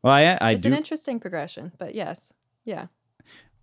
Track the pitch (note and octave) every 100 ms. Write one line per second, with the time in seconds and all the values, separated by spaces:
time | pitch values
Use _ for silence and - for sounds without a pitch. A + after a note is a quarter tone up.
0 | A#2+ C#3 D#3+ F#3 A2+ C#3+ G#3+ C#4+ D#4 D#4
1 | - A#3+ F#3 E3+ D#3 - F3 _ F3 G#3+
2 | D#3+ F3 - _ _ _ - F3 F3 _
3 | _ _ _ - _ _